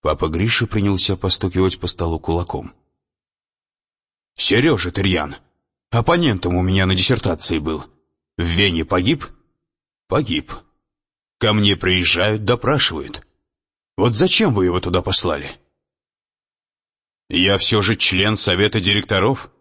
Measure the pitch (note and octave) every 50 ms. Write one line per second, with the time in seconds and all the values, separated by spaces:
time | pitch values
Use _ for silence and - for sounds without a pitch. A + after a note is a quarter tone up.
0 | - D#2 D2+ - F2 D#2+ D#2 E2+ G2+ A2+ - - A#2 - - G#2+ G2 G2+ G2 F#2
1 | - - G2 F#2 - F#2 - - - F#2 - F#2 F#2+ F#2+ - - - F2 - -
2 | F2 E2 E2 D#2 - - E2 E2+ F2 - - C#2+ - - - _ _ _ _ _
3 | _ _ _ _ _ _ _ _ _ _ _ _ _ _ _ _ _ _ _ _
4 | _ _ _ _ _ _ _ - - - G2+ A#2 C3+ E3 C#3 F#2+ F2+ F2+ D#2 F#2
5 | F#2+ G2 F2+ D#2+ D2 C#2+ C#2 - _ _ _ _ _ _ _ _ _ _ - A#2
6 | A2+ - E3+ F3 E3+ C#3 G#2+ F#2 - F2+ F2 F2+ F2+ F#2 F#2 F#2+ F#2+ F#2+ F#2+ F2+
7 | - - B2+ A#2 - F#2+ E2 D#2 - - E2+ D#2+ D2 D#2 D#2 D2 C2+ - _ _
8 | _ _ _ _ _ _ _ - F2 E2+ E2 F2 G2+ G2 E2+ E2 D#2+ - F#2+ F2+
9 | F2+ A2+ D#3+ C#3 - - - _ _ _ _ _ _ _ _ _ _ _ _ _
10 | _ _ - D3+ C#3+ G#2 E2 D#2 - - - - _ _ _ _ _ _ _ _
11 | _ _ _ _ _ _ _ _ - G#2+ G#2+ G#2+ G#2 G2+ G2 F2 - F#2 F#2 F#2
12 | F2 - - F2 F#2 G#2+ G#2+ A2 G#2 G2+ B2 A#2 - A#2+ D3 C3+ - - D#2+ D2+
13 | C#2 C2 - - - _ _ _ _ _ _ _ _ _ _ _ _ _ _ -
14 | G2+ A#2+ A2+ G2+ F3+ F#3 - - A2+ F3 A2+ G2+ F#2 F2+ F2 F2+ - F2+ F2 F2+
15 | E2+ G2+ F#2+ - - F2 D#2 C#2+ D2 - - _ _ _ _ _ _ _ _ _
16 | _ _ _ _ _ _ _ _ _ _ _ _ _ _ _ _ _ _ _ _
17 | _ _ _ _ _ _ - E2 F#2 G2 G2 F#2+ - - A2+ G#2+ G2 G2 A2+ -
18 | - - F#2+ F#2 G2 G#2+ A2 G#2 - G#2 F2+ F2+ G#2 G#2 - A2+ F2 G2 G2+ G#2
19 | - - G#2+ F#2+ F#2+ A#2+ C3+ - - - _ _